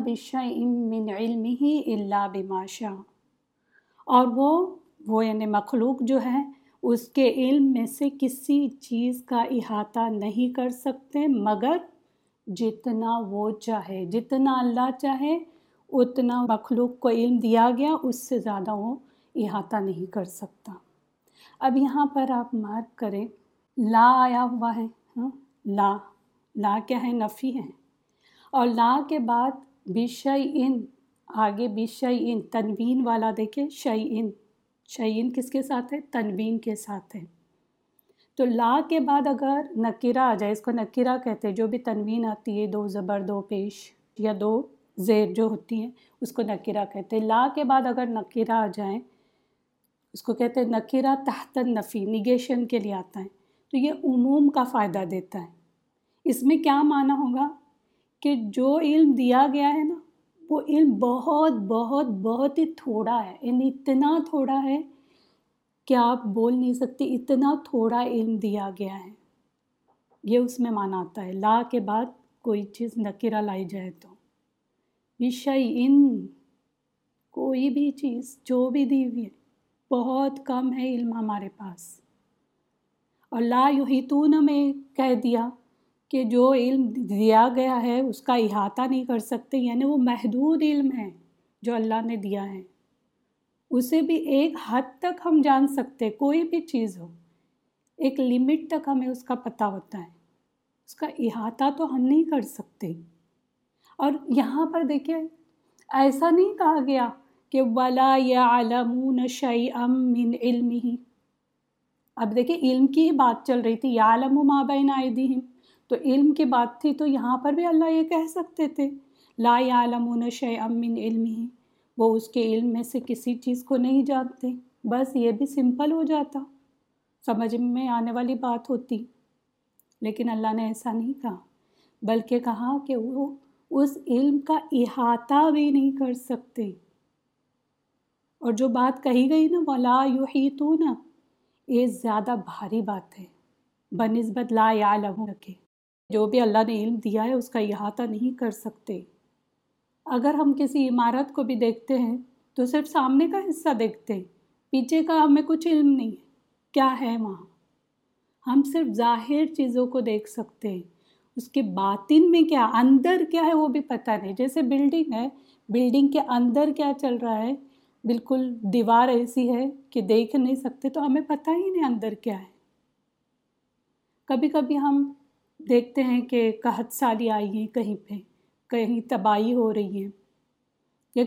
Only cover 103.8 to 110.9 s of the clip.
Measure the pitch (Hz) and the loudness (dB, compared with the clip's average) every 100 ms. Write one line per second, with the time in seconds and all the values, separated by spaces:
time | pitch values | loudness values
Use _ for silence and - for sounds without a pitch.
103.8 | _ - 285 294 - 254 233 285 320 330 | _ -4 -2 -2 0 0 0 0 -2 0
104.8 | 277 285 269 330 320 - _ _ _ _ | -2 -2 -4 -6 -6 -12 _ _ _ _
105.8 | - 269 269 269 339 339 403 - 330 311 | -4 2 4 4 4 4 4 2 2 2
106.8 | 262 269 240 - _ _ _ 262 247 233 | 2 0 0 -6 _ _ _ 0 2 2
107.8 | 254 254 262 269 254 254 247 240 226 247 | 2 4 4 4 4 4 6 4 2 0
108.8 | 233 247 262 254 247 254 269 233 247 240 | 0 0 0 0 -2 -2 -2 0 -2 -2
109.8 | 240 262 254 240 233 240 240 240 240 240 | 0 2 2 2 0 0 0 0 0 -2
110.8 | 240 | -4